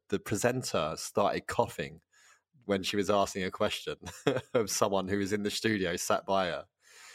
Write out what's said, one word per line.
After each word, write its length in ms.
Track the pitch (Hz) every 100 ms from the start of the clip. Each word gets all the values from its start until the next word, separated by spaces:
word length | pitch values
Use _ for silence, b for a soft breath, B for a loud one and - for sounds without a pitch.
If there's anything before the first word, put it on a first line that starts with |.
| -
the 80 | 98
presenter 760 | - 104 120 127 123 95 78 -
started 480 | - - 101 90 -
coughing 560 | - 113 - 71 80 _ b b b _ _ -
when 160 | 98
she 140 | 90 104
was 120 | 95
asking 360 | 104 98 101
a 60 | 95
question 440 | - 104 - - - - - -
<laughs> 260 | 127 -
of 180 | 127 101
someone 380 | - 110 98 92
who 80 | 101
was 160 | 98
in 100 | 104
the 80 | 104
studio 460 | - 113 107 90 90
sat 300 | - 104 -
by 220 | 98 90
her. 180 | 71 - _ B B B